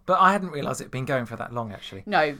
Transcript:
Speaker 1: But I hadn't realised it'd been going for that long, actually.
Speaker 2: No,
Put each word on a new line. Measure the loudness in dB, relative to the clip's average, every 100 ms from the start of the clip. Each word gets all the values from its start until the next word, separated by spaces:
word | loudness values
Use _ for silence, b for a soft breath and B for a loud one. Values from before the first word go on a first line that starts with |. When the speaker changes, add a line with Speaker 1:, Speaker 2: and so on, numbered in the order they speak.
| 0
Speaker 1:
But | 6
I | 6
hadn't | 6 0
realised | -6 -6 -6
it'd | -6
been | -6
going | -2 -2 -2
for | -8
that | -8
long, | -8 -8
actually. | -10 -14 -12 0
Speaker 2:
No, | 2 2